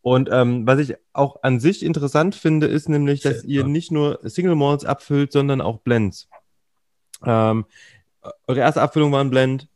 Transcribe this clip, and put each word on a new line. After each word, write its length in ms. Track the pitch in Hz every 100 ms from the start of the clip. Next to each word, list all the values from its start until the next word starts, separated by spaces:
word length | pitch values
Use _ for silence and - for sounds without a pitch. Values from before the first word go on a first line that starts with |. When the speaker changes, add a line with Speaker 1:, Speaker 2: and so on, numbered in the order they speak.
Speaker 1:
Und, 300 | 123 127 135
ähm, 340 | 123 123 123 113
was 120 | 135
ich 160 | 143 - _
auch 300 | - 139 -
an 180 | 135 123
sich 240 | 139 202
interessant 500 | - 156 139 151 170
finde, 320 | - 175 156 147
ist 220 | 151 -
nämlich, 320 | 147 143 143
dass 180 | 139 131
Speaker 2:
Sehr 100 | -
Speaker 1:
ihr 120 | 139
Speaker 2:
gut. 80 | 135
Speaker 1:
nicht 180 | 151 165
nur 300 | 156 147 -
Single 320 | 107 135 180
Malts 300 | 165 143 143
abfüllt, 480 | - 139 - 143 143
sondern 280 | 143 139 135
auch 200 | 87 113
Blends. 480 | - 117 104 - - - _ _ _ _ _ _ _ -
Ähm, 420 | - 113 110 110 107 _ - _ _ _ - - -
eure 140 | 127
erste 200 | 131 147
Abfüllung 320 | 143 156 147
war 80 | 139
ein 80 | 139
Blend 380 | 127 131 131 -